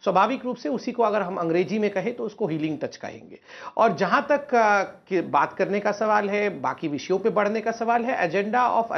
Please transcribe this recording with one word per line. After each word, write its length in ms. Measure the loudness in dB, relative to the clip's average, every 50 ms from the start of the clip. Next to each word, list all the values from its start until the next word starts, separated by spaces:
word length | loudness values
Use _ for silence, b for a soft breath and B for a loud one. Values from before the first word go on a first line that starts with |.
| -2
स्वाभाविक 420 | 2 4 4 4 2 2 -2 -4
रूप 120 | -6 -6
से 120 | -6 -4 -4
उसी 220 | -4 -4 -4 -4
को 120 | -2 0 0
अगर 180 | 2 2 0
हम 160 | -2 -2 -4
अंग्रेजी 420 | -2 -2 0 2 2 0 0 0 0
में 100 | 0 0
कहें 260 | 0 -2 -4 -4 -4
तो 80 | -6 -6
उसको 240 | -8 -6 -4 -4
हीलिंग 300 | -4 -2 -2 -2 -4 -4 -4
टच 180 | -6 -8 -8
कहेंगे। 420 | -10 -12 -14 -14 -14 -18 -20 -20 B B B B B B B B
और 180 | 2 4 4 4
जहाँ 320 | 2 2 2 2 2 2 2
तक, 180 | 0 0 0 2 2
अ, 280 | 4 4 4 4 2 2
कि 380 | -2 -6 -14 _ -4 -2 -2
बात 320 | 0 2 2 2 2 2 0
करने 260 | 0 0 0 0 0
का 120 | 0 0
सवाल 380 | 0 0 0 2 2 2 2 0
है, 320 | 0 0 0 -2 -2 -2
बाकी 260 | -4 -4 -4 -4 -4
विषयों 320 | -4 -4 -4 -2 -2 0 0
पे 100 | 0 0
बढ़ने 320 | 2 2 2 2 0 -2
का 100 | -2 -4
सवाल 320 | -4 -2 0 0 0 2 0
है, 260 | 0 -2 0 0 0
agenda 420 | 0 -2 0 0 2 2 2 2 2
of 120 | 0 0 0 -2